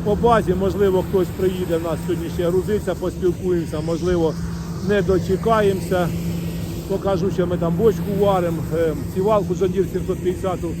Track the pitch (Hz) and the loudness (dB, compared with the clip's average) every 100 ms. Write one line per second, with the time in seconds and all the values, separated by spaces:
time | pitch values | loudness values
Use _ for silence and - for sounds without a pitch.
0 | 208 208 233 226 175 185 190 180 202 185 | 2 2 6 4 4 2 2 2 2 2
1 | 175 190 175 - 185 180 180 165 165 156 | 2 0 0 0 -2 0 -2 -2 -2 -4
2 | 170 165 165 - 170 185 180 208 190 170 | -2 -4 -4 -2 0 0 0 -2 -2 -4
3 | 180 165 180 175 185 175 156 156 156 165 | -4 -2 -2 0 0 0 -2 -4 -4 -2
4 | 175 175 160 165 - - - - - 208 | 0 2 2 0 -6 -6 -8 -6 0 2
5 | 180 190 170 185 185 226 208 190 170 180 | 4 2 2 0 2 4 4 2 0 0
6 | 170 170 170 170 - 170 - - - 190 | 0 -2 -4 -4 -4 -6 -6 -6 -4 -2
7 | 196 190 190 175 175 180 170 170 226 175 | 0 0 0 0 0 0 0 2 4 2
8 | 170 196 202 190 175 170 120 160 165 147 | -2 2 2 2 0 -2 -2 0 0 -2
9 | - 175 190 214 170 175 185 180 175 185 | -4 -2 2 2 2 0 0 0 -2 -2
10 | 170 170 175 180 190 170 165 165 | -4 -2 -2 -2 -4 -4 -4 -6